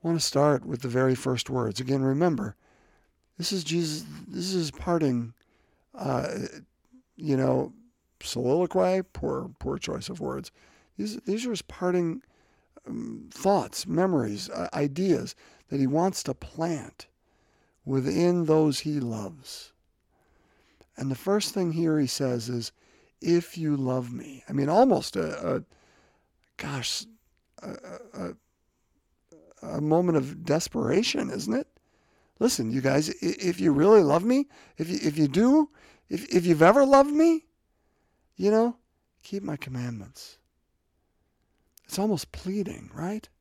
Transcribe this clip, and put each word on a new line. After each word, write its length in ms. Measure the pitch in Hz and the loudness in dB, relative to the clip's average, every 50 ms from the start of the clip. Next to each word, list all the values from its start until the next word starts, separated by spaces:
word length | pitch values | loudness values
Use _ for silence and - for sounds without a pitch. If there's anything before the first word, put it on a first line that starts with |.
I 60 | - 165 | 0 0
wanna 100 | 170 160 | -2 0
start 460 | - - - 139 143 147 147 - - | -2 0 0 2 4 4 2 0 -2
with 160 | - 143 120 | -6 -8 -6
the 80 | 131 127 | -6 -2
very 260 | 117 127 131 131 131 | 0 2 2 2 0
first 360 | 123 - 131 131 120 - - | 0 -2 -4 -2 -2 -4 -4
words. 280 | 135 127 120 110 95 - | -4 -2 -2 -2 -4 -6
Again, 220 | 131 127 139 135 | -4 -2 0 0
remember, 560 | 135 135 135 143 175 180 156 117 101 98 104 _ _ _ _ _ _ _ _ _ _ _ _ _ _ _ _ | 2 0 2 2 2 0 0 -2 -4 -6 -8 _ _ _ _ _ _ _ _ _ _ _ _ _ _ _ _
this 160 | - 170 - | -8 -6 -4
is 120 | 202 190 160 | -4 -4 -4
Jesus, 420 | 143 160 170 170 156 151 151 - 151 147 156 - | -2 -2 -2 0 -2 -4 -6 -8 -12 -16 -16 -16
this 200 | - - - 175 | -12 -10 -8 -6
is 60 | 190 | -4
his 180 | 190 180 165 147 | -2 -2 -2 -4
parting, 640 | - - - 180 175 165 156 139 123 120 117 117 117 _ _ _ _ _ _ _ _ _ _ _ _ | -6 -8 -2 0 0 2 2 2 0 0 -4 -6 -12 _ _ _ _ _ _ _ _ _ _ _ _
uh, 520 | 262 - - 135 - - - - 202 - - - - - _ _ _ _ _ _ 254 _ _ _ | -8 -4 -2 -2 -2 -2 -4 -6 -6 -8 -10 -12 -16 -20 _ _ _ _ _ _ -20 _ _ _
you 200 | - - 151 139 | -10 -2 0 0
know, 380 | 131 131 131 127 131 143 143 - - - _ _ _ _ _ _ _ | 2 2 2 2 0 0 -4 -8 -18 -20 _ _ _ _ _ _ _
soliloquy, 800 | - - - 120 117 120 139 165 180 165 - 185 185 180 185 190 180 _ | -12 -8 -6 -2 0 0 2 2 0 0 0 0 2 2 0 0 -2 _
poor, 380 | _ - - - - 131 - - - _ | _ -8 -6 -4 -4 -4 -8 -10 -14 _
poor 180 | - 127 - | -8 -6 -6
choice 320 | - - - - - 190 - | -6 -6 -8 -8 -8 -8 -10
of 120 | - 170 | -10 -8
words. 300 | 147 131 131 135 - - _ _ _ _ _ _ _ _ _ | -8 -8 -8 -8 -10 -14 _ _ _ _ _ _ _ _ _
These, 240 | - 202 214 214 247 _ | -8 -8 -8 -8 -8 _
these 180 | - 196 226 240 | -4 -4 -4 -2
are 60 | 254 | -4
his 100 | 226 180 | -6 -6
parting, 600 | - _ - - 180 180 180 180 175 165 160 262 - _ _ _ _ _ _ _ _ _ _ - _ | -8 _ -10 -4 -2 0 2 2 0 0 -4 -6 -10 _ _ _ _ _ _ _ _ _ _ -20 _
um, 420 | - 113 113 117 113 113 110 - - | -12 -10 -10 -10 -10 -12 -14 -16 -18
thoughts, 540 | - - - 190 202 185 - - - - - | -18 -4 0 2 2 2 0 -2 -8 -10 -8
memories, 600 | 185 165 160 185 190 180 143 120 107 104 101 92 - | -4 0 0 2 2 2 0 0 -2 -4 -8 -10 -10
uh, 200 | - - 175 - | -8 -8 -8 -6
ideas 640 | - 165 147 147 139 170 185 196 165 - - - - _ - - _ _ _ _ | -4 -2 -2 -2 -2 -2 0 2 2 0 0 -8 -12 _ -20 -20 _ _ _ _
that 120 | - 139 | -2 0
he 60 | 135 127 | 0 2
wants 340 | 139 160 175 190 185 - | 2 2 0 0 -2 -4
to 120 | - - 131 | -6 -6 -8
plant 760 | _ - - - - 160 175 170 139 107 - _ _ - _ _ _ _ _ _ _ _ _ _ _ _ _ _ _ _ | _ -10 -16 -8 -6 -4 -4 -4 -6 -8 -14 _ _ -20 _ _ _ _ _ _ _ _ _ _ _ _ _ _ _ _
within 600 | - 135 135 127 135 - - 175 175 175 175 170 | -2 -2 0 0 0 2 2 4 4 4 2 2
those 340 | 151 156 156 156 151 135 - | 4 4 4 4 4 2 0
he 220 | - 151 151 147 | -4 -4 -4 -2
loves. 720 | 127 120 113 110 104 92 82 - - - - - - - _ _ _ _ _ _ _ _ _ _ _ _ _ _ _ _ _ _ _ _ _ _ - _ _ | -4 -4 -4 -6 -8 -10 -12 -16 -18 -18 -18 -18 -18 -20 _ _ _ _ _ _ _ _ _ _ _ _ _ _ _ _ _ _ _ _ _ _ -20 _ _
And 140 | - 131 135 | -8 -4 -4
the 60 | 135 | -4
first 360 | 123 - 190 196 214 202 - | -4 -2 0 0 0 0 -2
thing 200 | - 196 185 170 | -2 -2 -2 -2
here 260 | 160 165 165 160 156 151 | 0 0 0 2 2 2
he 80 | 143 | 0
says 420 | 127 - - 143 127 123 120 110 120 | -2 -2 -2 -2 -2 -2 -4 -4 -6
is, 240 | 123 120 113 - _ _ _ _ _ _ _ _ _ _ | -6 -6 -6 -8 _ _ _ _ _ _ _ _ _ _
"If 380 | - 160 170 170 170 - - 170 | 0 2 2 2 2 -2 -10 -6
you 180 | 160 151 147 | -2 -2 -2
love 360 | 139 135 127 127 127 123 120 | 0 0 -2 -2 -2 -4 -6
me." 320 | 120 123 123 - - - _ - | -10 -12 -12 -14 -16 -20 _ -6
I 40 | |
mean, 160 | 143 139 139 143 | -2 -2 0 2
almost 480 | 160 202 254 269 202 139 - - - | 6 6 6 6 4 2 0 -4 -4
a, 400 | 95 85 78 - - - 87 87 | -4 -4 -4 -6 -6 -4 -4 -4
a, 80 | 87 - _ _ _ _ _ _ _ _ _ _ _ _ _ _ _ _ _ _ | -4 -6 _ _ _ _ _ _ _ _ _ _ _ _ _ _ _ _ _ _
gosh, 480 | - - 143 139 135 117 - - - 214 226 220 _ _ _ _ _ _ _ _ - | -12 -10 -8 -8 -6 -6 -6 -6 -8 -10 -12 -20 _ _ _ _ _ _ _ _ -18
a, 80 | - 190 | -14 -14
a, 640 | - - - 185 - - 240 202 - - 185 170 - _ _ _ _ _ _ _ _ _ _ _ _ _ _ _ _ _ _ _ - 160 - - - _ | -14 -14 -14 -16 -18 -18 -18 -18 -12 -10 -10 -10 -10 _ _ _ _ _ _ _ _ _ _ _ _ _ _ _ _ _ _ _ -20 -20 -20 -20 -20 _
a, 140 | - - 160 | -14 -8 -6
a 40 | 151 | -4
moment 360 | 147 151 156 170 180 180 165 | 2 4 4 4 4 4 2
of 280 | 151 131 135 - - 170 | 2 0 -2 -8 -12 -2
desperation, 840 | - 147 165 - - - - 143 - 139 180 240 - - 294 - - | 0 0 0 0 -2 -4 -4 -2 2 2 2 2 2 -2 -2 -4 -4
isn't 240 | - - - 208 | -6 -8 -4 -2
it? 160 | 220 262 302 _ _ _ _ _ _ _ _ _ _ _ _ _ _ _ | -2 -2 -4 _ _ _ _ _ _ _ _ _ _ _ _ _ _ _
Listen, 320 | - 233 - - 120 110 | 0 0 0 0 -2 -2
you 100 | 113 135 | -2 0
guys, 300 | 123 135 135 143 156 160 | 0 2 2 2 0 0
i-, 40 | - - | -6 -4
if 400 | - 170 - - 196 180 180 180 | -4 -4 -4 -2 -2 -4 -2 2
you 120 | 185 170 | 2 2
really 300 | 143 139 156 196 220 214 | 4 4 6 8 10 8
love 220 | 180 143 143 170 185 | 8 8 4 2 4
me, 220 | 226 254 269 285 - - - - - _ - | 4 2 2 2 -2 -8 -20 -20 -20 _ -8
if 100 | 160 165 | -6 -4
you, 100 | 180 - | -4 -2
if 160 | 214 165 147 156 | -2 -2 2 2
you 100 | 156 143 | 0 2
do, 400 | 135 175 226 247 277 311 302 294 _ _ - - - _ _ _ | 4 4 6 6 6 6 4 2 _ _ -20 -20 -20 _ _ _
if, 160 | - 175 - - | -8 -8 -8 0
if 140 | - 180 170 | 0 2 4
you've 160 | 180 165 151 | 4 6 8
ever 240 | 160 175 220 277 277 | 8 8 10 8 8
loved 260 | 269 277 277 277 285 | 8 8 8 8 6
me, 340 | 294 302 320 339 330 320 _ _ _ _ _ _ _ _ _ _ _ _ _ _ _ _ _ _ _ | 4 4 6 6 4 2 _ _ _ _ _ _ _ _ _ _ _ _ _ _ _ _ _ _ _
you 140 | - 185 202 | 0 2 4
know, 260 | 214 220 226 240 240 _ _ _ _ _ _ _ _ _ | 4 4 4 2 0 _ _ _ _ _ _ _ _ _
keep 200 | _ - - 202 | _ -10 -10 -8
my 140 | 196 - 156 | -6 -6 -8
commandments. 840 | 135 - 131 127 123 120 120 117 107 98 110 - - - - - _ _ _ _ _ _ _ _ _ _ _ _ _ _ _ _ _ _ _ _ _ _ _ _ _ _ _ _ _ _ | -8 -8 -8 -8 -6 -6 -6 -8 -10 -12 -14 -18 -20 -20 -20 -20 _ _ _ _ _ _ _ _ _ _ _ _ _ _ _ _ _ _ _ _ _ _ _ _ _ _ _ _ _ _
It's 160 | _ - - | _ -4 -2
almost 320 | 196 214 208 156 - - | 0 0 0 -2 -4 -10
pleading, 580 | - - - 185 190 208 190 - - - - - | -14 -12 -8 -6 -4 -4 -4 -6 -8 -14 -16 -16
right? 360 | - - 160 180 208 220 - - _ _ | -12 -8 -8 -6 -8 -8 -12 -16 _ _